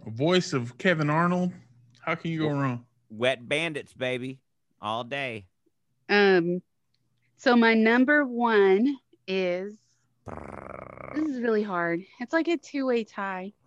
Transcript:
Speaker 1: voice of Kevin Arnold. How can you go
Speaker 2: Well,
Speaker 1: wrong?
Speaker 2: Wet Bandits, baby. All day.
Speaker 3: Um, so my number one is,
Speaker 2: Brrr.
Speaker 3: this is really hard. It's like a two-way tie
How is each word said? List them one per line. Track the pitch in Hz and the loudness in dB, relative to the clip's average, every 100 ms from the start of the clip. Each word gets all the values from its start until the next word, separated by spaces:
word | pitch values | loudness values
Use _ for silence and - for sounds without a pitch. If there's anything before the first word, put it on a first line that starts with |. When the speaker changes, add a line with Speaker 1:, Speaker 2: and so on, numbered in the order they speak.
| - | -12
Speaker 1:
voice | 113 156 185 175 | -2 2 2 2
of | 135 120 - | -2 -4 -2
Kevin | 190 160 147 | 0 2 2
Arnold. | 156 180 180 180 - - _ _ _ | 2 2 0 -2 -6 -16 _ _ _
How | - | -6
can | 165 165 | -6 -4
you | 160 | -2
go | 156 | -2
Speaker 2:
Well, | 143 | 0
Speaker 1:
wrong? | 139 120 - _ _ | -2 -4 -10 _ _
Speaker 2:
Wet | 110 123 123 117 | -2 -2 -2 -2
Bandits, | 147 165 139 - | -4 -2 -6 -12
baby. | - 127 127 131 135 _ _ _ _ | -6 -4 -4 -6 -12 _ _ _ _
All | 104 113 | -6 -6
day. | 120 139 131 110 92 _ _ _ _ _ - | -6 -6 -6 -8 -14 _ _ _ _ _ -2
Speaker 3:
Um, | 202 196 185 170 180 - _ _ _ _ _ _ _ | 4 6 4 2 -4 -8 _ _ _ _ _ _ _
so | 262 | 2
my | 240 226 | 4 6
number | 226 220 240 254 294 | 4 4 4 4 2
one | 262 233 240 214 196 190 262 269 _ _ - | 2 -2 2 4 6 4 2 -2 _ _ -6
is, | 190 180 180 202 214 _ _ _ _ - | -2 -2 -4 -6 -14 _ _ _ _ -16
Speaker 2:
Brrr. | 76 71 - 65 - - - - | -14 -14 -14 -14 -16 -16 -16 -10
Speaker 3:
this | 302 311 | -6 -4
is | 254 | -2
really | 233 214 | 0 0
hard. | 208 180 170 170 190 - | 0 -2 -2 -4 -6 -14
It's | 240 | -4
like | 330 320 | -2 0
a | 339 | -2
two-way | - 285 262 240 | -4 -4 0 0
tie | 220 - 196 185 190 - | -2 -6 -8 -8 -10 -14